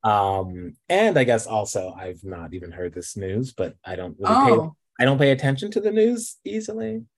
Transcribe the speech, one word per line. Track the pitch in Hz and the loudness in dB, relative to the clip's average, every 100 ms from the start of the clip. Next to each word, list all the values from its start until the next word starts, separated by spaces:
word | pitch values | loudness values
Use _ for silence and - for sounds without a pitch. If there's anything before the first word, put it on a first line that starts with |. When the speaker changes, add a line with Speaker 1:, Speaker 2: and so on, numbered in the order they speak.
Speaker 1:
Um, | 110 104 98 98 92 90 90 - _ | 4 2 2 0 -4 -8 -12 -16 _
and | 185 220 170 | 2 4 4
I | |
guess | 123 117 - | 4 2 0
also, | 110 101 - 92 | -4 -2 -4 -6
I've | 90 92 87 | -10 -12 -12
not | 95 90 82 | -12 -12 -10
even | 90 87 | -12 -14
heard | 82 90 | -8 -8
this | 82 87 - | -8 -12 -8
news, | 95 101 131 | -4 -4 -4
but | - 90 - | -4 -6 -6
I | - 92 | -12 -10
don't | 90 78 | -10 -4
really | 98 | 2
pay, | 226 269 | 4 6
Speaker 2:
Oh. | 113 160 - _ _ | 4 2 -10 _ _
Speaker 1:
I | 123 | 2
don't | 139 | 4
pay | 139 | 4
attention | 131 135 135 208 | 4 2 0 -2
to | 220 | -2
the | 208 | 0
news | 214 220 240 226 - | 4 4 2 -6 -12
easily. | - 214 214 220 220 220 226 | -8 -6 -6 -6 -6 -8 -10